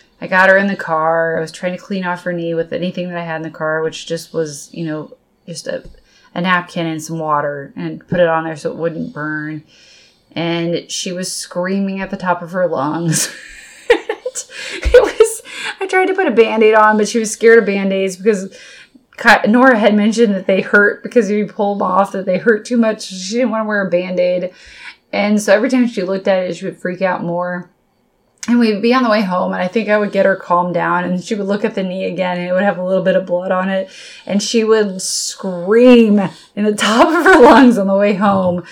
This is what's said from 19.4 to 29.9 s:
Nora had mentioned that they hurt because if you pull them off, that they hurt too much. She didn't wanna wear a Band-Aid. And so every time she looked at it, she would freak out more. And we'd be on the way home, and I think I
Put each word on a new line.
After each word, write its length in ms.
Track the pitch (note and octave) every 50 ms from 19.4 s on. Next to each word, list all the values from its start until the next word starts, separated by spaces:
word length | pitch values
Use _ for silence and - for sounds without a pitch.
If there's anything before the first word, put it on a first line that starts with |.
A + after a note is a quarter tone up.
| - G#3
Nora 280 | G#3+ B3 B3+ C4+ B3+ G#3+
had 160 | G#3+ G#3 G#3
mentioned 400 | G#3 G#3 A3 G#3+ A3+ A#3 G#3 G3+
that 100 | F#3+ F#3+
they 160 | - F#3+ F#3
hurt 400 | - - - G#3 G3+ G3+ - - -
because 260 | - - B3 G#3+ F#3+
if 80 | G#3 G#3+
you 100 | G#3 -
pull 280 | - - G#3 G3+ G3+
them 60 | G3
off, 300 | G3 F#3 F#3 F#3+ G3 G3
that 140 | - G3 F#3+
they 120 | G3 F#3 F3+
hurt 280 | - A#3 A3 G#3 -
too 120 | - B3 A#3
much. 260 | A3+ A3 G#3+ G#3+ -
She 300 | - F#3+ F#3+ F#3 F#3+ A3
didn't 140 | A#3+ C4 A3
wanna 160 | G#3+ A3 A3 G#3+
wear 180 | G#3 G3+ G3
a 40 | F3+
Band-Aid. 640 | F3 F3 F#3 F#3 F#3 F3+ F3+ F3+ F3+ F3+ F3 F3+ - - - - - - - - - _ _ _
And 300 | - G3+ G#3 G#3 G#3 G#3
so 120 | G#3 - G3
every 160 | G#3+ A3+ C#4
time 180 | B3+ B3+ B3 -
she 160 | - G#3 F3+
looked 240 | F3+ G3 F#3+ F#3+ G3+
at 160 | F#3+ F#3 F#3
it, 120 | F3+ E3+ E3
she 80 | F#3+
would 120 | F3+ E3 -
freak 240 | - F3+ F3+ F3
out 220 | F#3+ F#3 F3+ - -
more. 460 | E3+ E3+ F3 F3+ F3+ F3+ F3 F3+ - _ _ _ _ _ _ _ _ _ _ _ _ _ _ - -
And 100 | A#3+ A#3+
we'd 220 | A#3 A3 G#3+ G3
be 120 | G#3+ A#3 B3
on 100 | C4 B3+
the 60 | A3+
way 120 | G#3 A3
home, 300 | G#3+ F#3 F3+ F3+ F#3+ F#3
and 100 | F#3+ F#3
I 60 | F#3 F3+
think 220 | - A3+ G#3
I 80 | G3+